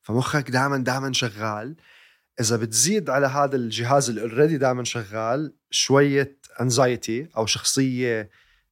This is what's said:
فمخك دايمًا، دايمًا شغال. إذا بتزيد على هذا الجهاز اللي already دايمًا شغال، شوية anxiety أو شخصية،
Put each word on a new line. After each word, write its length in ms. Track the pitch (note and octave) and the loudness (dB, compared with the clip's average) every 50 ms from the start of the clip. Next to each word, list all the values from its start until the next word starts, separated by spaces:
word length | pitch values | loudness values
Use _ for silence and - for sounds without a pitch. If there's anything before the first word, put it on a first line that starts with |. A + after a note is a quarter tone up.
فمخك 500 | _ - A2 B2 B2+ - - D3 C3 B2 | _ -2 0 0 0 0 0 -2 0 0
دايمًا، 260 | B2 B2+ C3+ C#3 C#3 | 0 2 2 2 0
دايمًا 360 | C3+ B2 B2+ B2 C3+ C3+ C3+ B2+ | 0 0 -2 -2 -2 -2 -2 -2
شغال. 600 | - C3 A#2 G2+ G#2 A2 A2 G#2+ G#2 A2 C#3 E3 - _ _ - - - _ _ _ _ _ _ - | -2 -2 -4 -4 -6 -6 -6 -6 -6 -8 -12 -14 -16 _ _ -20 -20 -20 _ _ _ _ _ _ -2
إذا 180 | A#2+ G#2+ A#2 | -2 0 0
بتزيد 520 | A2 A2+ A2 A2 A2 A#2+ E3 G#3+ G#3+ D#3+ C#3 | 0 -2 0 0 0 2 2 2 0 0 0
على 180 | B2+ C#3 C#3+ | 0 2 2
هذا 280 | C3 C3+ C#3+ C#3+ C3+ C#3 | 2 2 0 0 0 0
الجهاز 540 | C3 A#2+ A2+ G#2+ A2+ A#2 B2 C#3 C#3+ C#3 B2 | -2 -2 -2 -4 -4 0 2 4 4 4 2
اللي 200 | A2+ G#2 A2 A#2 | -2 -4 -4 -2
already 300 | A2 B2 D3+ D#3 E3 C3+ | 2 2 4 4 4 2
دايمًا 240 | C3+ C3 B2+ B2 A#2+ | 2 0 0 0 -4
شغال، 680 | A#2 - A#2+ G#2+ G2 G#2+ A2 A2 A2+ B2 C#3+ D#3 C3+ - _ _ - | -6 -6 -6 -8 -6 -6 -4 -2 -2 -2 -2 -4 -8 -10 _ _ -6
شوية 680 | - - - - C3 C#3 D3 C#3+ C#3 C#3 C3+ C3+ - _ - - - - | -2 -2 2 4 4 6 6 4 4 0 0 -2 -6 _ -20 -14 -6 -2
anxiety 760 | A#2+ B2+ A#2 C3+ C3 B2+ B2 - - - A2+ B2 D#3 E3 - | -2 0 2 4 4 2 2 -2 -4 -4 -4 -4 -6 -6 -4
أو 80 | A2+ A2+ | -2 -2
شخصية، 840 | G#2 - - - - - C3+ C3+ C3 B2+ B2 B2+ A#2+ A2+ A2 G#2 G#2 _ _ _ _ _ _ _ _ | -2 -2 -2 -2 -2 0 0 0 0 0 -2 -2 -2 -2 -4 -6 -8 _ _ _ _ _ _ _ _